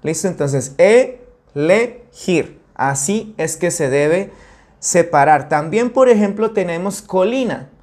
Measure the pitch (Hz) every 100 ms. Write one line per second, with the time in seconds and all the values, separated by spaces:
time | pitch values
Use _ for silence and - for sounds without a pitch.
0 | 151 156 196 170 143 139 123 - 180 233
1 | 262 - - _ _ - 151 196 240 -
2 | - _ - 175 123 - _ _ 135 135
3 | - 208 214 - 160 160 175 170 147 135
4 | 147 170 196 - - _ _ _ - 180
5 | 170 151 143 147 139 151 156 190 240 247
6 | 254 220 208 202 220 220 180 170 190 196
7 | - 185 190 254 247 127 131 _